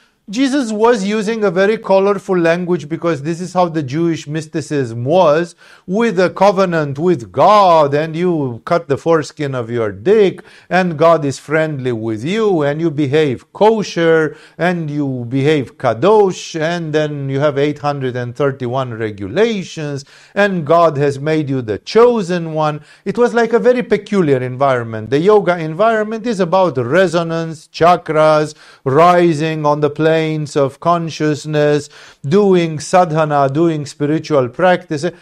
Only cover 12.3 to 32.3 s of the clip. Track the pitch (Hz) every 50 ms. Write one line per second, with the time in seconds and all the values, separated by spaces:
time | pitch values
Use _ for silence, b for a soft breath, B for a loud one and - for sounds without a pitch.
12.3 | 196 226 220 208 185 160 143 143 151 156 165 165 143 143 151 127 139 156 156 143
13.3 | 117 - - _ - - 196 220 226 220 185 - - 175 170 165 160 160 160 147
14.3 | 151 B B B B B 160 180 180 170 160 151 147 147 143 139 131 123 120 117
15.3 | 127 135 131 151 160 147 120 - - - - 123 113 117 143 196 220 214 202 190
16.3 | 180 - - - - 160 151 165 175 175 165 156 147 156 151 147 147 143 139 135
17.3 | 135 135 147 151 131 139 143 151 147 147 143 147 143 139 131 127 117 123 123 120
18.3 | 120 - 147 139 127 120 127 120 123 135 131 123 117 110 113 107 101 98 101 92
19.3 | 117 185 220 240 226 196 165 - - 165 151 147 143 135 143 B B B B B
20.3 | B 202 202 202 190 175 147 135 165 170 170 160 151 135 147 143 139 135 139 156
21.3 | 160 156 151 135 139 131 120 107 101 92 - - - 220 233 247 240 226 185 165
22.3 | 180 175 165 160 156 156 156 151 151 147 b b b b b 208 - 226 240 233
23.3 | 214 233 233 226 233 226 190 247 254 254 240 - 214 202 202 - 208 196 175 143
24.3 | 135 123 123 127 127 127 139 139 131 123 117 113 110 110 110 110 131 147 165 202
25.3 | 214 208 196 180 175 180 160 156 160 165 214 226 226 214 208 214 226 220 202 247
26.3 | 226 185 190 160 180 190 185 170 127 127 120 120 147 180 190 170 151 175 170 165
27.3 | 165 165 165 165 160 - - _ - - 156 175 180 165 - - 151 156 156 156
28.3 | 156 151 156 151 151 B B B B B B 135 131 151 165 180 180 175 175 170
29.3 | 160 143 160 160 156 156 151 147 147 147 151 143 147 - 156 160 160 160 160 156
30.3 | 156 156 151 135 - 151 139 131 135 - - 170 175 170 165 160 - - 156 151
31.3 | 151 143 - 151 151 151 147 147 147 147 143 - B B B B B B B 139